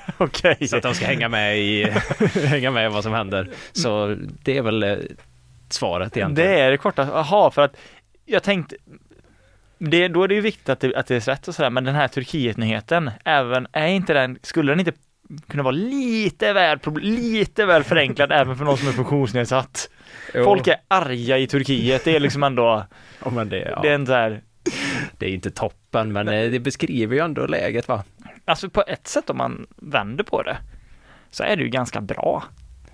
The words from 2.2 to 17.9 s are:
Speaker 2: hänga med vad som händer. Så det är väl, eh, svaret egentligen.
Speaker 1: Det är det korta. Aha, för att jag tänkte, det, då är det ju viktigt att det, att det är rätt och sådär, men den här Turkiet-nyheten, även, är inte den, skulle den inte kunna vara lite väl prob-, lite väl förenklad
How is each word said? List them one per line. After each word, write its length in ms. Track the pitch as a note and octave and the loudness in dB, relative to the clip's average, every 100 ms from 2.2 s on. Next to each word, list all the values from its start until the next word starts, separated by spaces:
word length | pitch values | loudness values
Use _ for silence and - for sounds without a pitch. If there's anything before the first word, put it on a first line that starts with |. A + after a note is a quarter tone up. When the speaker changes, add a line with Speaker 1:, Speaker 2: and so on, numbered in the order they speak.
| G#3+ F#3+ C#3+ | 0 0 0
Speaker 2:
hänga 240 | D3 B2+ | 2 0
med 200 | A#2+ A2 | 2 0
vad 100 | G#2 | 0
som 100 | A2 | -2
händer. 380 | A2+ G2 G2 F#2 - - | -4 -2 -4 -4 -10 -10
Så 440 | G3 B2+ G#2 G#2 G#2 G2+ - | -4 -2 0 -2 -4 -8 -6
det 160 | C#3 C3+ | -2 -2
är 40 | |
väl, 200 | A2+ A2 | 0 0
eh, 140 | G2+ G2+ - - - _ _ - - | 0 -2 -6 -14 -20 _ _ -20 -12
svaret 480 | - G2+ F2 G2 A#2 | -4 -2 -2 -2 -2
egentligen. 340 | G2 C#3+ F#3 | -2 2 2
Speaker 1:
Det 100 | E3+ | 4
är 100 | C3 | 4
det 60 | C#3 | 4
korta. 260 | G#3 - C3+ | 0 0 0
Aha, 380 | D#3+ D3 G3+ D3+ | -2 2 4 4
för 120 | - | 4
att 140 | C#3+ - - - _ _ - | 2 0 -20 -20 _ _ -4
jag 160 | G3 | -2
tänkte, 340 | G3 G3 C#3+ - _ - _ - _ _ _ _ _ _ | 0 -2 -4 -14 _ -20 _ -20 _ _ _ _ _ _
det, 300 | D#3 E3+ F3+ | 2 4 4
då 140 | F3+ | 2
är 60 | F#3+ | 2
det 60 | |
ju 60 | G#3 | 2
viktigt 280 | G#3 - - | 0 -2 -4
att 120 | C3 | 0
det, 160 | C3 C3 | 0 0
att 100 | - | 0
det 100 | B2 | -2
är 40 | |
rätt 280 | C3 C3+ - | 0 -4 -6
och 60 | |
sådär, 160 | E3 C3 | -2 0
men 140 | B2+ | 0
den 100 | B2+ | 0
här 140 | D3 C3+ | 0 0
Turkiet-nyheten, 1000 | C#3+ B2+ D#3+ A#2+ G#2 A2 A2 - E3+ C#3 G#2 | -2 -4 -2 -2 0 -2 -2 0 0 0 -4
även, 420 | D#3+ C#3+ B2 B2+ B2+ | 0 2 2 -2 -2
är 140 | D#3 D#3 | -2 0
inte 260 | F#3+ F3 | 0 2
den, 240 | D3 B2+ B2+ | 2 2 -4
skulle 300 | - E3+ C#3+ | -4 0 2
den 60 | - | 2
inte 120 | E3+ - _ _ - D3 - | 0 -4 _ _ -18 -18 -8
kunna 140 | C#3+ | -2
vara 100 | C3 | 0
lite 800 | C#3+ A#3 C#4 B3+ A3+ G3+ - G#3+ | 0 -2 -2 -2 0 -2 0 0
väl 260 | G3 E3 D3 | 4 2 2
prob-, 220 | D3+ D3+ | -2 -4
lite 680 | G3+ A#3+ A#3 A3 F#3 - G3+ | -2 -2 0 0 0 2 4
väl 180 | D#3+ | 4
förenklad 480 | - | 6